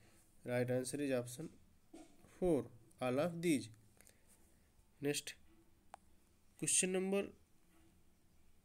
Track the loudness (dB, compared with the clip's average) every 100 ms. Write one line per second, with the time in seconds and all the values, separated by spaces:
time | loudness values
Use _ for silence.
0 | -20 -20 -20 -16 -4 0 2 0 -2 -2
1 | 0 0 -2 -8 -12 -14 -20 -20 -20 -20
2 | -20 -20 -20 -2 2 2 0 -10 -20 -4
3 | 0 2 0 0 2 2 0 -12 -20 -20
4 | -20 -20 -20 -20 -20 -20 _ -20 -20 -6
5 | -2 -2 -4 -10 -18 -20 -20 -20 -20 -20
6 | -20 -20 -20 _ -20 -8 0 2 4 2
7 | 2 0 -2 -8 _ -20 -20 -20 -20 -20
8 | -20 -20 _ -20 -20 -20